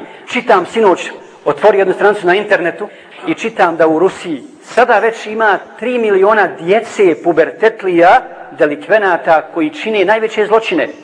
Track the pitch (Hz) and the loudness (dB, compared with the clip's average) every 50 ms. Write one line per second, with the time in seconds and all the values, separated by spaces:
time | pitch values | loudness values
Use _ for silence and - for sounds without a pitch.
0 | - - - - - - - 247 - 247 220 185 170 - - 226 220 196 170 - | -6 -14 -20 -20 -16 -8 -8 -8 0 2 2 2 2 -2 -2 2 2 2 2 2
1 | - - - - - - - - - 156 143 - - 208 202 196 196 190 180 - | -2 -12 -14 -16 -20 -20 -20 -8 -4 -4 -4 2 2 2 4 4 2 0 0 0
2 | 185 202 208 202 170 175 180 208 208 208 196 170 180 185 - - 208 - - - | 0 0 0 0 0 0 0 0 0 0 -2 0 0 -2 -6 -6 -10 -12 -14 -18
3 | - - - - - - 226 - - 226 226 220 196 170 170 160 165 160 160 156 | -20 -20 -20 -14 -6 -6 -6 -4 -6 -8 -2 0 0 0 2 2 2 2 2 2
4 | 175 190 - - - 180 156 123 110 - - - - - - - 247 247 233 202 | 0 0 -2 -4 -10 -10 -10 -10 -10 -14 -20 -20 -20 -6 0 0 2 2 2 0
5 | 202 226 226 - - 214 214 220 220 208 190 165 - - - - 220 247 247 240 | 0 -2 -4 -4 -10 -10 -4 -2 0 0 0 0 -4 -10 -16 -10 -6 -4 -2 -2
6 | 226 214 202 190 190 208 220 214 190 165 131 - 165 170 196 226 214 - - - | 0 2 2 4 4 4 4 2 2 0 -2 -6 -2 0 0 0 0 -4 -2 2
7 | 208 175 151 - - 170 160 151 156 - - - 214 226 220 - 202 190 175 170 | 2 2 2 2 0 -2 2 2 2 0 0 0 0 0 0 0 -4 -2 2 4
8 | 170 185 220 262 - - - - - - - - 160 151 147 143 - - 196 220 | 4 6 6 4 2 -2 -16 -18 -18 -16 -4 -2 -2 -2 -2 -4 -4 0 0 2
9 | 202 190 175 160 - 180 160 156 143 - - 170 160 151 147 - - 220 220 208 | 2 2 0 0 2 2 2 2 0 -2 -6 -4 -4 -4 -4 -6 -8 -4 -2 0
10 | 180 185 220 226 220 220 - 220 208 175 214 240 226 - 190 156 123 107 - - | 2 2 2 0 0 -4 -2 -2 -2 2 2 0 0 0 -2 -2 -2 -4 -6 -16